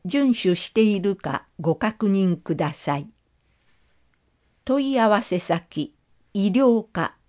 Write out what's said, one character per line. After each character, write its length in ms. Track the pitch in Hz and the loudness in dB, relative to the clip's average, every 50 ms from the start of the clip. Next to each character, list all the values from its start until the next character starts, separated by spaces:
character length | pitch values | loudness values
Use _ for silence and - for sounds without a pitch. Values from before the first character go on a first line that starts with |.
| - | -8
遵 220 | 180 277 285 285 | -4 0 2 2
守 280 | 262 233 - - 185 180 | 2 2 2 0 0 0
し 180 | 175 - - - | 0 -4 -2 2
て 100 | 220 220 | 2 2
い 160 | 214 208 190 | 4 2 0
る 140 | 175 202 196 | 0 -2 -2
か 320 | 190 - 156 143 - - _ _ - | -4 -6 -6 -6 -6 -8 _ _ -4
ご 160 | 165 165 156 | -2 -2 0
確 320 | - - 214 214 - 220 | 0 -2 -4 -2 -2 0
認 320 | 202 196 196 190 180 175 170 | 0 2 2 2 2 0 -2
く 140 | - - 165 | -4 -4 -4
だ 180 | 147 160 147 147 | -2 -4 -4 -6
さ 240 | - - 151 143 | -6 -6 -4 -4
い。 100 | 143 147 - - _ _ _ _ _ _ _ _ _ _ _ _ _ _ _ _ _ _ _ _ _ _ _ _ _ _ _ _ _ _ | -4 -6 -10 -18 _ _ _ _ _ _ _ _ _ _ _ _ _ _ _ _ _ _ _ _ _ _ _ _ _ _ _ _ _ _
問 260 | - 262 285 269 269 | -2 0 0 0 0
い 80 | 269 247 | 0 2
合 100 | 226 214 | 4 4
わ 120 | 208 202 | 4 2
せ 180 | 233 - 180 180 | 0 -2 -4 -4
先、 540 | - - 170 170 - _ - 156 151 - _ _ _ _ _ _ _ _ - | -2 -2 -4 -4 -4 _ -8 -8 -8 -8 _ _ _ _ _ _ _ _ -4
医 140 | 202 196 | -2 0
療 380 | 208 185 254 277 247 233 220 220 - | 2 2 4 4 4 4 2 -2 -4
課。 260 | - 180 156 - - _ _ | -6 -6 -6 -6 -8 _ _